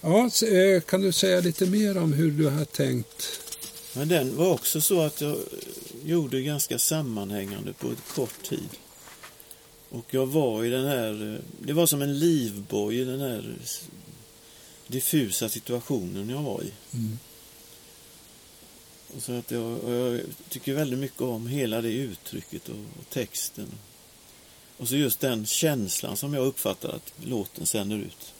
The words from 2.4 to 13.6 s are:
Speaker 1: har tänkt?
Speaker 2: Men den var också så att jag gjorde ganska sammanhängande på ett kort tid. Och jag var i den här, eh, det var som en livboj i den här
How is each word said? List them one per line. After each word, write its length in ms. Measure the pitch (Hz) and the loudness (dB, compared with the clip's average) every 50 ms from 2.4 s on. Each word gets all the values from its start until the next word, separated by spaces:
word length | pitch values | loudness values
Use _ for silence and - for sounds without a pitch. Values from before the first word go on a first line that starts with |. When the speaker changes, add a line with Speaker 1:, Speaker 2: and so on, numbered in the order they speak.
| 156 147 | 2 2
Speaker 1:
har 160 | 135 151 151 | 2 0 -2
tänkt? 760 | - - - 143 131 127 123 113 - - - - - - - - - - - - - - - - - - | -4 0 0 2 2 2 0 -2 -4 -8 -8 -8 -8 -8 -10 -10 -12 -12 -12 -12 -14 -14 -14 -16 -10 -6
Speaker 2:
Men 140 | 127 143 | -4 0
den 300 | 156 180 160 131 131 110 | 2 4 2 2 0 2
var 140 | 131 170 190 165 | 2 4 4 4
också 280 | - - - - 160 | 4 2 0 0 2
så 200 | 151 - 202 175 | 2 4 4 4
att 200 | 156 147 - - | 4 2 0 -2
jag 160 | 147 147 151 - - - - - - - - - - - - 117 147 | -2 -2 -2 -2 -4 -6 -8 -12 -12 -12 -12 -14 -14 -14 -14 -10 -2
gjorde 360 | 151 165 175 156 131 127 131 | 2 2 2 2 2 0 -2
ganska 380 | 131 147 151 143 - - 143 123 | 0 0 0 -2 0 -2 0 0
sammanhängande 960 | - - 156 156 151 131 110 107 101 98 101 104 98 98 101 104 101 101 98 | 2 2 2 0 0 -2 -2 -4 -4 -4 -4 -4 -4 -4 -6 -6 -6 -8 -8
på 140 | - - | -6 -4
ett 260 | 123 120 120 - - - | -4 -4 -6 -8 -6 -2
kort 280 | - 131 120 - - - - | -2 -2 -2 -4 -12 -8 -6
tid. 200 | - - - - - - - - - - - - - - - - - - - - - - - - - - - - | -6 -6 -6 -8 -12 -14 -18 -20 -20 -20 -20 -20 -20 -18 -20 -20 -20 -20 -20 -20 -20 -20 -20 -20 -20 -20 -20 -12
Och 160 | - 120 113 - | -12 -12 -10 -2
jag 160 | - 131 135 | 0 2 2
var 380 | 131 139 160 147 123 110 107 113 | 4 4 2 4 4 2 2 0
i 40 | 120 | 0
den 160 | 120 131 131 | 0 0 0
här, 480 | 143 143 127 113 110 107 104 107 104 110 | 0 0 0 0 -2 -2 -4 -4 -6 -6
eh, 40 | - - - - - - | -8 -10 -12 -14 -10 -6
det 60 | - 143 | 0 2
var 120 | 160 170 | 4 4
som 160 | 156 151 143 | 4 4 2
en 180 | 139 143 143 139 | 0 0 2 4
livboj 800 | 156 170 165 151 123 110 101 101 101 - - 107 104 104 113 123 | 4 4 4 4 2 0 -4 -6 -8 -4 -2 0 0 0 0 -2
i 40 | 131 | -2
den 160 | 127 127 135 | -2 -4 -4
här 340 | 139 131 120 107 - - 120 120 | -4 -4 -4 -6 -6 -8 -10 -10